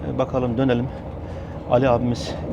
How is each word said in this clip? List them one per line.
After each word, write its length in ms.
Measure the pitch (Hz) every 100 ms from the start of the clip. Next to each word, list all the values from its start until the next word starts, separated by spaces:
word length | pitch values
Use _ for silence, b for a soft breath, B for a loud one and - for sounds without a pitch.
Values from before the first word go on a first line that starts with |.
| 147 123
bakalım 400 | 131 131 123 117
dönelim. 280 | 135 120 127 - - - B B B B -
Ali 180 | 123 131
abimiz 460 | 120 120 113 - - -